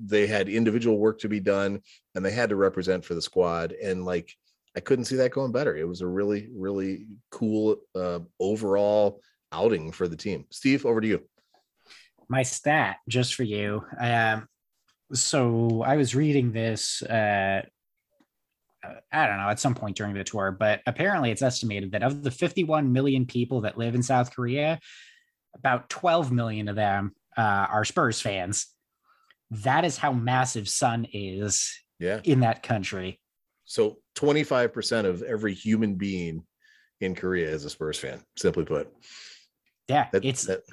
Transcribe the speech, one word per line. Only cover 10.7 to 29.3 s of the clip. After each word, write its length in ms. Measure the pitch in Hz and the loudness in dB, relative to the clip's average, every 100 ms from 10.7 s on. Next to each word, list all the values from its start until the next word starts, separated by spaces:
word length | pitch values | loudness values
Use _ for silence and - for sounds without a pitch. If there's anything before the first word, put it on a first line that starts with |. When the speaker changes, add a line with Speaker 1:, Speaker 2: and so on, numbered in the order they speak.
| 135 127 | 2 2
Speaker 1:
over 140 | 113 | 0
to 80 | 110 | 2
you. 140 | 98 - _ _ _ _ _ _ - _ _ - | -2 -4 _ _ _ _ _ _ -20 _ _ -4
Speaker 2:
My 140 | 131 | 0
stat, 560 | 127 - 147 151 104 - - | 0 -2 2 2 2 -4 -2
just 260 | 123 123 | 0 0
for 80 | - | -2
you. 420 | 113 104 104 107 - - | -2 -2 -2 -4 -6 -4
Um, 480 | 120 117 113 110 - _ _ _ _ _ - | 0 2 2 0 -6 _ _ _ _ _ -6
so 680 | 131 - 147 120 117 117 113 | -4 0 2 4 4 2 2
I 140 | 123 147 | 2 2
was 180 | 127 | 2
reading 380 | 127 151 143 123 | 2 2 4 2
this, 500 | 110 113 107 - - | 0 -2 -2 -4 -6
uh, 600 | - 113 104 101 98 98 - _ _ _ _ _ _ _ _ _ _ _ - - - | -2 0 2 2 2 0 -4 _ _ _ _ _ _ _ _ _ _ _ -18 -18 -6
I 140 | 156 127 | 0 0
don't 80 | 98 | 0
know, 120 | 101 | -2
at 120 | 107 | 0
some 140 | 139 120 | 0 -2
point 200 | 104 95 | -4 -6
during 180 | 104 | -6
the 100 | 101 | -6
tour, 260 | 92 107 95 | -6 -2 -2
but 300 | 92 107 104 - | 0 0 0 -2
apparently 440 | 120 185 185 120 | -2 0 0 0
it's 120 | 107 | 0
estimated 500 | 131 - 117 101 95 | 0 0 -2 -4 -4
that 100 | 101 | 0
of 220 | 120 143 | 0 -2
the 80 | 139 | -6
fifty-one 600 | - 170 196 156 156 135 | -2 -2 0 0 2 4
million 340 | 127 139 131 123 | 2 2 2 0
people 340 | 123 120 127 | -2 -2 -2
that 180 | 104 113 | -2 -2
live 160 | 117 | -2
in 80 | 123 | 0
South 320 | 123 127 123 | 2 2 2
Korea, 460 | - 120 139 156 160 - - - _ _ _ _ | -2 -4 0 -2 -2 -8 -20 -20 _ _ _ _
about 340 | - 135 123 - | -4 0 0 -4
twelve 440 | - 180 170 135 | -2 2 2 2
million 340 | 123 117 107 104 | 0 0 -2 -4
of 60 | |
them, 400 | 101 104 98 101 - _ - | 0 2 2 -2 -8 _ 0
uh, 40 | 107 98 98 | 2 2 2
are 140 | 107 | 2
Spurs 360 | 110 180 131 107 | 0 2 2 0
fans. 460 | 110 98 90 107 - _ _ _ _ _ _ | -2 -4 -2 -4 -6 _ _ _ _ _ _